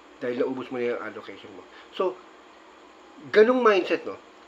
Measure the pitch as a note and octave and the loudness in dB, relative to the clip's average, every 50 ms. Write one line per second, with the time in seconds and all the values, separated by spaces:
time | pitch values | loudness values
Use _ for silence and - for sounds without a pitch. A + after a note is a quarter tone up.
0 | - - - - - B2 B2 B2 C3+ B2+ C3+ C3 B2 - C3+ B2 A#2+ A#2+ A#2+ G2+ | -20 -20 -16 -8 -6 -6 -2 -2 -2 -2 -2 -6 -8 -8 -6 -4 -2 -2 -2 -4
1 | G#2 G#2+ G#2 A2 G2+ - G2+ F#2+ - G#2+ G2+ F#2 F2+ - - - - - - - | -6 -10 -12 -12 -14 -14 -16 -18 -18 -18 -18 -20 -20 -20 -20 -20 -20 -16 -6 -4
2 | G3 F3+ - - - - - - - - - - - - - - - - - - | -4 -4 -4 -6 -12 -20 -20 -20 -20 -20 -20 -20 -20 -20 -20 -20 -20 -20 -20 -20
3 | - - - - - C#3 - G3 G#3+ A#3 B3+ B3+ A#3+ A3 G#3 F#3+ E3+ - F3 D3+ | -20 -20 -20 -20 -14 2 6 6 6 6 6 4 4 4 4 4 2 0 -4 -4
4 | - A2+ F#2+ - - - - - - | -4 -8 -12 -12 -16 -20 -20 -20 -20